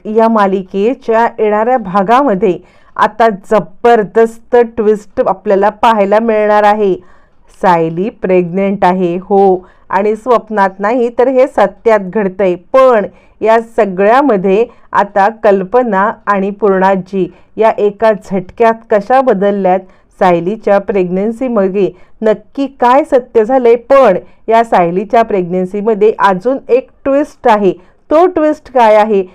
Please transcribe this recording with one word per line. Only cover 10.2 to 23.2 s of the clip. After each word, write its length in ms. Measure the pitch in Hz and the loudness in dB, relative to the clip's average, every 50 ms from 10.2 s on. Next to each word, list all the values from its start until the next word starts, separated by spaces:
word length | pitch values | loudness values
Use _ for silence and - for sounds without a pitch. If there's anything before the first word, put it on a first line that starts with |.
| - 254 247 214 220 - 214 208 196 196 190 196 | -2 -2 -2 -2 -2 -4 -2 -2 -2 -2 -2 -4
नाही 300 | 196 202 240 262 233 240 233 - | -4 -4 -2 -2 -2 -2 -2 -2
तर 100 | 240 254 | 0 0
हे 180 | 269 254 254 | 2 2 0
सत्यात 540 | 294 277 - 208 185 190 - - 226 220 214 196 185 170 | 0 0 0 -2 -2 -2 -2 -2 0 0 0 0 -4 -4
घडतंय. 400 | 220 208 190 185 185 208 185 180 180 180 _ - | -4 -4 -4 -4 -2 -2 -2 -2 -4 -6 _ 0
पण 340 | 262 262 262 247 220 196 - - _ _ _ _ - | 2 4 4 4 2 0 -4 -8 _ _ _ _ -4
या 180 | 196 214 220 233 226 226 - | 0 0 2 0 0 -2 -2
सगळ्यामध्ये 920 | - 220 202 185 175 196 202 226 262 294 277 226 196 180 202 190 202 233 - - _ - _ - | -2 -2 -2 -2 0 2 2 2 2 2 2 0 0 0 0 0 0 0 -2 -6 _ -14 _ -2
आता 360 | - 202 202 - 202 196 214 226 226 - | -2 -2 -2 0 0 0 0 0 0 0
कल्पना 680 | 220 196 202 185 185 214 247 254 240 202 190 196 220 220 - _ | 0 2 0 0 -2 0 0 0 0 0 -2 -2 -2 -4 -6 _
आणि 240 | - 208 196 190 202 | -4 -2 -2 -2 -4
पूर्णाजी 840 | 202 202 - 202 190 190 190 190 196 190 180 - - 196 185 170 - - - _ - | -4 -2 -2 0 0 2 2 0 0 -2 -4 -6 -6 -4 -4 -4 -6 -12 -20 _ -4
या 140 | - 214 220 220 - | 0 0 0 0 0
एका 340 | 202 208 202 202 226 220 214 | -2 -4 -2 0 0 0 0
झटक्यात 640 | 190 - - 185 196 185 190 - - 240 226 226 226 - - | -2 -4 -8 -8 -8 -8 -6 -4 -2 0 0 0 -2 -4 -2
कशा 300 | 226 208 196 - 254 262 | -2 -2 0 0 0 2
बदलल्यात, 600 | 269 254 226 190 190 202 208 202 190 185 180 196 190 - - _ _ _ _ - | 2 2 0 0 0 -2 -2 -2 0 0 -2 -2 -4 -8 -20 _ _ _ _ -2
सायलीच्या 580 | 202 185 180 170 170 175 214 226 - 220 202 196 | 0 0 0 0 -2 -4 -6 -6 -2 0 0 0
प्रेग्नन्सीमध्ये 1120 | 196 - 220 196 180 180 180 185 196 220 233 226 269 262 240 214 190 190 185 208 196 170 - - - - - - 220 | 0 -2 -2 -2 -2 -2 -2 -4 -4 -4 -4 -6 -6 -4 -2 -2 -2 -2 -2 -2 -2 -4 -4 -8 -20 -20 -12 -4 -2
नक्की 440 | 214 214 208 - _ - - 277 | -2 -2 -2 -6 _ -8 -8 -8
काय 380 | 269 269 - 254 240 247 277 311 | -8 -6 -2 0 2 2 2 0
सत्य 400 | - - 254 | 0 0 -2